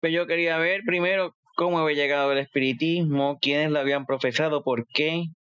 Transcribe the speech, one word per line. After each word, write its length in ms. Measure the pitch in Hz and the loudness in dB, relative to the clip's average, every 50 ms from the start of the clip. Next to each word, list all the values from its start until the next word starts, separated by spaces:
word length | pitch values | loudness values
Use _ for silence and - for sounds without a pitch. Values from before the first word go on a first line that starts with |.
Pues 120 | - 165 160 | 0 0 0
yo 140 | 170 175 156 | 0 0 0
quería 300 | 165 170 170 165 165 160 | 0 0 0 0 2 2
ver 220 | 165 170 185 196 208 | 2 0 0 -2 -2
primero 460 | 233 175 180 175 180 190 196 185 170 - _ _ _ _ | -2 0 0 0 0 0 0 -2 -4 -6 _ _ _ _
cómo 240 | - 170 175 175 170 | -2 0 0 2 2
había 160 | 160 156 151 | 2 0 2
llegado 360 | 143 143 143 143 143 139 139 | 0 0 0 2 2 2 2
el 60 | 139 139 | 2 0
espiritismo, 1000 | 139 135 _ 139 131 131 127 117 156 160 165 175 170 156 143 139 139 139 143 143 | -2 -2 _ 0 0 0 0 0 0 0 0 2 2 2 2 2 0 0 -2 -2
quiénes 300 | - 135 143 143 151 156 | -2 0 0 2 0 0
lo 80 | 151 147 | 0 0
habían 260 | 139 139 139 143 139 | 0 0 0 -2 -2
profesado, 560 | 120 135 131 - 131 120 135 156 160 151 147 143 | -2 -4 -2 -2 -2 0 0 0 0 0 -2 0
por 220 | - 127 117 117 _ - | 0 -2 -2 -2 _ -2
qué. 300 | - 151 156 160 170 170 165 160 _ _ | -2 -2 0 -2 -2 -4 -6 -8 _ _